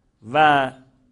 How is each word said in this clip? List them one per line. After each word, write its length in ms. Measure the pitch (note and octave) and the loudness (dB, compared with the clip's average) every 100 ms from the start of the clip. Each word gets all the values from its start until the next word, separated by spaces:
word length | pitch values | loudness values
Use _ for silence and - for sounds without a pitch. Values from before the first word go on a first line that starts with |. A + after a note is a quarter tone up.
| _ _ G#2 | _ _ -8
و 400 | C#3 D3+ C#3+ C3 - _ _ _ | 0 2 2 -2 -10 _ _ _